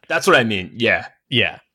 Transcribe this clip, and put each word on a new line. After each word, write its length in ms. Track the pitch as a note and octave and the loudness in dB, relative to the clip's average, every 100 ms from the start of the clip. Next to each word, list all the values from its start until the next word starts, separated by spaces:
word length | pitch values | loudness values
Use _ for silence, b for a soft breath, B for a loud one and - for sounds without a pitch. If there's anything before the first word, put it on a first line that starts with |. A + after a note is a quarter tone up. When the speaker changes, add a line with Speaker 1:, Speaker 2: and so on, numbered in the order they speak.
| - | -8
Speaker 1:
That's 200 | D#3+ G3 | -2 2
what 80 | D3 | 2
I 80 | |
mean. 280 | A2+ G2+ F2 A2+ | 2 -4 -6 -4
Yeah. 320 | A2+ E2+ - _ _ | -2 0 -4 _ _
Speaker 2:
Yeah. 300 | B2 - - _ | -2 -2 -4 _